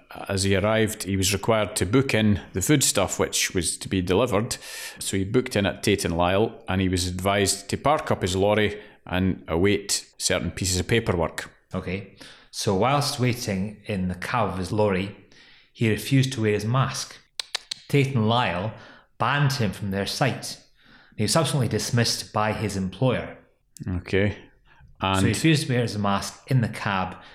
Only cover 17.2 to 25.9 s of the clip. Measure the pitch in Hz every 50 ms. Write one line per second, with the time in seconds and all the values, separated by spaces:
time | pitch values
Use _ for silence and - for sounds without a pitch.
17.2 | - _ _ - - - - - - _ - - - - - 143 135 135 135 120
18.2 | 107 107 117 123 120 98 85 87 98 113 110 - - - - - - _ _ -
19.2 | 110 117 139 143 147 131 - - 113 95 90 - 107 101 95 98 98 - - -
20.2 | 147 127 104 - - - - - - _ _ _ _ - - - - _ - -
21.2 | 107 104 - 165 156 131 - 143 120 - 107 104 - - - 120 113 - - -
22.2 | - - - 107 107 110 104 - 107 98 92 98 95 92 92 - 131 127 110 87
23.2 | 78 - - - - _ _ _ _ _ _ - - 101 92 87 - - - 95
24.2 | 101 104 - - - - _ _ _ _ - - - - - - 95 95 95 95
25.2 | 98 113 107 - - 160 156 135 - - 123 123 120 107